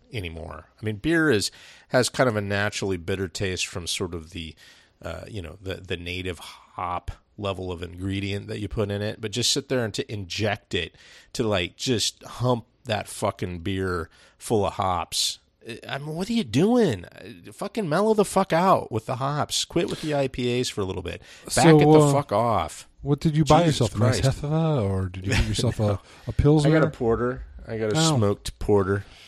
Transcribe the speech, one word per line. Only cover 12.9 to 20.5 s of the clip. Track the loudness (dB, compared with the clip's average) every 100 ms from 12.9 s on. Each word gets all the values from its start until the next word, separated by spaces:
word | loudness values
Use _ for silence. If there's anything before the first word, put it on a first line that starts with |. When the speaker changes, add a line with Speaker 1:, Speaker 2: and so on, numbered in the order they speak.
| -4 -6
Speaker 1:
fucking | -4 -4 -4 -6 -6
beer | -6 -4 -2 -4 -6 _ -20 _
full | -2 0 0
of |
hops. | 0 -2 -2 -4 -4 -4 -4 _ _ -16 -14 -10
I | -10
mean, | -8 -8
what | -4
are |
you | -2 0
doing? | 2 4 4 2 0 -6
Uh, | -18 -18 -18 -18
fucking | -12 -10 -4 -2
mellow | 2 2
the | 2
fuck | 2 2 2
out | 2 4 4 2
with | -6 -4
the | -4
hops. | -4 -2 -4 -4 -2
Quit | -2 -2
with | -4
the | -2 0
I | 0
P | -2 0